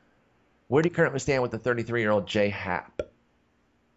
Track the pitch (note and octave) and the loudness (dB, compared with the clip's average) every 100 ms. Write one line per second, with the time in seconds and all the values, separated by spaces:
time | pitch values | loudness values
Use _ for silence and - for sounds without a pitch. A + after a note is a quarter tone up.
0 | _ _ _ _ _ _ - C3+ E3+ E3+ | _ _ _ _ _ _ -2 2 2 2
1 | D#3 C3+ - C3+ B2 A2 B2+ A#2+ A2+ A#2 | 0 0 0 0 0 -2 -2 -2 -2 0
2 | G#2+ G#2+ F#2 G#2+ G#2 G2+ G2 F2+ - - | 2 2 2 2 2 0 -4 -6 -6 -12
3 | - _ _ _ _ _ _ _ _ | -12 _ _ _ _ _ _ _ _